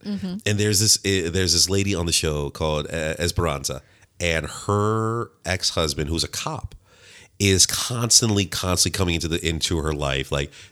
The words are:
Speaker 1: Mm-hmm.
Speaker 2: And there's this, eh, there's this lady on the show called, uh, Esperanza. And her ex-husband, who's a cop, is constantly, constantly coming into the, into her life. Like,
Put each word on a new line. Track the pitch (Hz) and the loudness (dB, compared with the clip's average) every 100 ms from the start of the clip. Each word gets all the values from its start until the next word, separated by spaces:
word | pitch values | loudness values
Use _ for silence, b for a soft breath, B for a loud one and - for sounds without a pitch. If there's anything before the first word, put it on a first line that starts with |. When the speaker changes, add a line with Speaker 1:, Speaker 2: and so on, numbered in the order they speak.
| 208 | -8
Speaker 1:
Mm-hmm. | 202 185 190 - | -6 -6 -4 -2
Speaker 2:
And | 104 | 2
there's | 107 101 | 2 2
this, | 107 - | 4 2
eh, | 98 95 85 | 2 2 2
there's | 90 92 | 0 2
this | 85 90 | 2 2
lady | 98 98 | 2 0
on | 87 85 | 0 0
the | |
show | - 80 76 71 | 0 0 -2 -4
called, | - 80 76 71 | -2 -2 -2 -2
uh, | 82 78 78 | -4 -4 -2
Esperanza. | 87 - 85 69 69 65 b b b - | -2 0 -2 -2 -6 -8 b b b -4
And | 87 80 76 | 0 0 -2
her | - - 101 104 110 110 117 - _ | -4 0 2 2 0 0 -4 -6 _
ex-husband, | 85 90 - - 80 71 73 | -4 -2 -2 0 0 -2 -2
who's | 82 | -2
a | 76 | -4
cop, | - 156 147 - - B B B B B - | -6 -8 -8 -10 -14 B B B B B 0
is | 101 95 | 4 4
constantly, | - - - 123 120 - 113 101 | 4 0 -4 -2 2 4 6 4
constantly | 90 - 92 87 92 - | 2 -2 0 2 0 0
coming | 90 | 0
into | 85 80 | 0 0
the, | 82 82 | -2 0
into | 80 - 85 | 0 0 0
her | 78 | 0
life. | 73 71 69 65 | -2 -2 -2 -2
Like, | 73 71 B B | -2 -4 B B